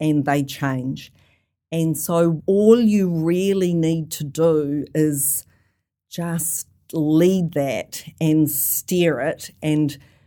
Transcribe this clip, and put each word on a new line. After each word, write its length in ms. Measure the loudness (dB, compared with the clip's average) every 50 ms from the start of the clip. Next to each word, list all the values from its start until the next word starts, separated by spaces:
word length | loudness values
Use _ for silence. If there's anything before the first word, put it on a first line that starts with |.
and 240 | -2 0 2 2 2
they 180 | 0 0 0
change. 680 | -2 -4 -6 -6 -4 -4 -4 -4 -4 -6 -8 -8 -12 -20 _ _ _ _ _ _ _ _ _ _ _ -8
And 260 | -4 -2 0 0 -2
so 460 | -4 -4 -2 0 2 2 2 0 -2 0
all 320 | 0 2 4 6 6 6 6
you 300 | 6 2 2 2 0 0
really 680 | -2 -2 0 0 0 0 0 0 0 0 0 0 0
need 360 | 0 0 0 0 -2 -4 -6
to 140 | -8 -8 -8
do 600 | -8 -2 0 2 2 2 2 0 -2 -4 -6 -6 -4
is 540 | 0 0 0 0 0 -2 -2 -4 -4 -6 -8 _ _ _ _ _ _ _ _ _ _ _ _ _
just 560 | -10 -8 -6 -4 -4 -4 -4 -4 -6 -8 -10 _ _ _ _ -8
lead 600 | -4 -2 0 2 4 4 4 4 4 2 0 -2
that 520 | -2 -2 -2 -2 -4 -6 -6 -8 -12 -16 -16 -14 -6 -2
and 300 | 0 2 4 4 2 2
steer 720 | 0 -4 -4 -4 -4 -6 -4 -2 0 2 2 2 0 0
it 320 | -4 -6 -6 -6 -12 -18 -14 -6
and 340 | -2 0 0 2 0 -2 -4 -8 -20 _ _ _ _